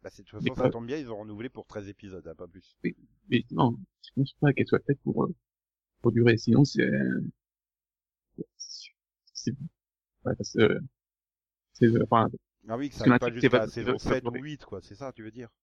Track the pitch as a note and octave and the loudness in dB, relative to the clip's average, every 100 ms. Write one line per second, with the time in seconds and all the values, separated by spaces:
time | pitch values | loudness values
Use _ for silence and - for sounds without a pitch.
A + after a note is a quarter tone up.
0 | F#2+ - G2 G#2 - C3 B2+ A#2 A#2 D3+ | -18 -20 -20 -6 -6 -2 -2 -2 -8 -8
1 | B2+ G#2+ G#2+ G#2 B2 A2+ - A2 G2+ - | -8 -12 -12 -12 -12 -14 -14 -12 -12 -16
2 | G2+ F#2 D#2 D#2+ F2 F#2 _ _ - - | -16 -16 -16 -16 -18 -20 _ _ -8 -8
3 | _ _ _ A#2 - D#3+ C3+ B2 - _ | _ _ _ -2 -2 2 2 2 -12 _
4 | - - C#3 - D3 C3+ A2+ - - C#3+ | -10 -4 -4 2 2 2 0 0 0 -4
5 | - A2 - - _ _ _ _ _ _ | -2 -2 -4 -6 _ _ _ _ _ _
6 | A#2+ A#2 A#2 A2+ - A2+ C#3+ - A#2+ - | 0 4 4 4 4 6 6 4 0 0
7 | C3+ - - - _ _ _ _ _ _ | -2 -2 -6 -12 _ _ _ _ _ _
8 | _ _ _ - - _ - - - _ | _ _ _ -14 -14 _ -18 -18 -20 _
9 | _ _ _ - - - D#3 _ _ _ | _ _ _ -8 -8 -8 -12 _ _ _
10 | _ _ - - - - A2+ - C3 _ | _ _ -6 -6 -4 2 4 2 -6 _
11 | _ _ _ _ _ _ _ - A#2+ A#2+ | _ _ _ _ _ _ _ 4 4 4
12 | A2 A#2 A2+ B2 _ _ A2 A2+ C#3+ - | 2 2 2 -4 _ _ -10 -8 -8 0
13 | B2 B2+ A#2+ A#2+ B2 B2 A2 A#2 A2+ - | 4 4 4 0 2 2 0 -4 -4 -4
14 | - C3+ A#2+ B2 C#3+ D3 - F#2+ - G2+ | -2 -2 -2 -8 -10 -14 -14 -16 -16 -16
15 | C3+ A#2+ A2 A2 A#2 _ | -16 -14 -18 -16 -20 _